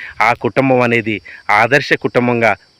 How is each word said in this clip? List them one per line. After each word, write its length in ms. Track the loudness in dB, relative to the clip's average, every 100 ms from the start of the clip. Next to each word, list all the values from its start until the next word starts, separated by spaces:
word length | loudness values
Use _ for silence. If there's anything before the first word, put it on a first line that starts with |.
| -10 -2 0
ఆ 60 | 0 -2
కుటుంబం 360 | 0 0 2 0
అనేది 280 | 0 -4 -8 -12 -10 0 2
ఆదర్శ 320 | 2 2 0 -4 -2
కుటుంబంగా 480 | 0 0 0 0 -2 _